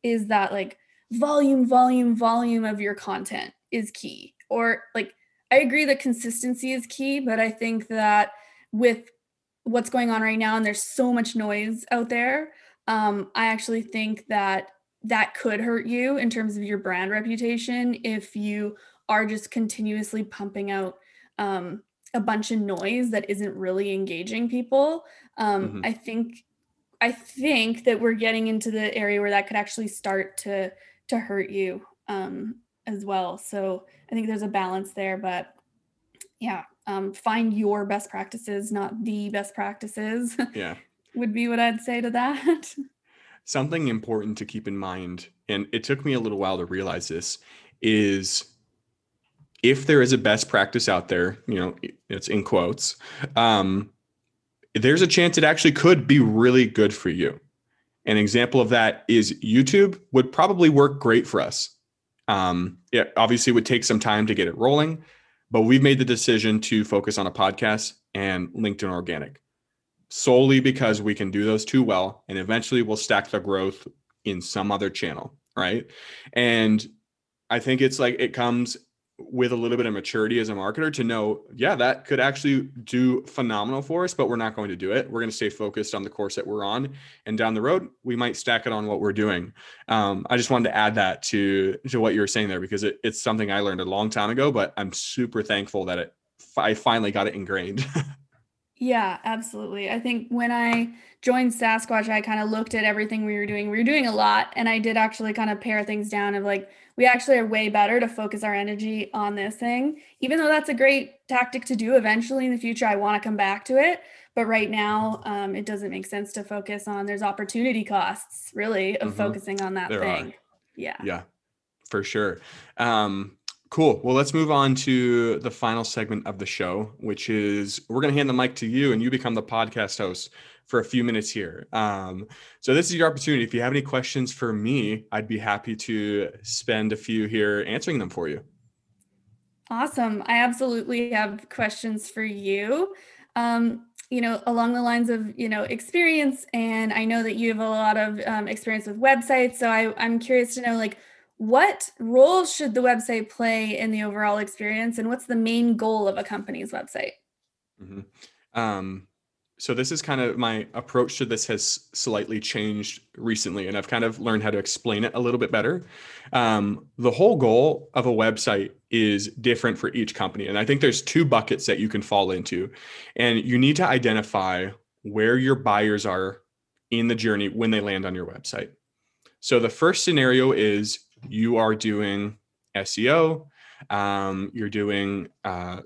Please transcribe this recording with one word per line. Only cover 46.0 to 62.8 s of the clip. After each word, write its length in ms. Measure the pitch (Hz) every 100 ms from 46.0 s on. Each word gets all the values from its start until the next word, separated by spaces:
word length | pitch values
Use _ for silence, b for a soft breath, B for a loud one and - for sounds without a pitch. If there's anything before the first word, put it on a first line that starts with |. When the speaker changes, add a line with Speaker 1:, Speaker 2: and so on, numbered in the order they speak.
| 143
Speaker 2:
me 80 |
a 60 | 127
little 180 | 113 101
while 200 | 95 92
to 80 | 85
realize 420 | 92 95 87 -
this, 300 | 82 - - b b b _
is 640 | 110 107 101 98 95 - - _ _ _ _ _ _ _ _ _ _ _
if 240 | 120 135 139
there 160 | 147
is 100 | 123
a 40 | 127
best 320 | 110 107 -
practice 400 | 107 98 120 -
out 180 | 92 87
there, 300 | 90 90 101 -
you 80 | 98
know, 200 | 90 - - - -
it's 180 | 95 -
in 160 | 104
quotes, 540 | - 98 87 - - - B B B 117
um, 540 | 117 104 95 95 104 _ _ _ _ _ _ _ _ 113
there's 260 | 123 160
a 60 | 180
chance 300 | - 175 170
it 60 |
actually 280 | 151 156 160
could 360 | 143 170 170 110
be 120 | 143
really 460 | 113 110 123 127 113
good 280 | - 104
for 160 | - 92
you. 300 | 90 71 - _ _ _ _ _ _ -
An 120 | 107
example 420 | 104 120 120 131
of 100 | 110
that 360 | 120 110 - -
is 260 | 113 104 -
YouTube 580 | 110 117 135 196 202 180 _
would 200 | 127 127
probably 360 | - 185 180 165
work 300 | 143 139 139
great 260 | 123 117 117
for 140 | 95
us. 300 | 62 - - _ _ _ _ _ -
Um, 500 | 98 92 90 90 -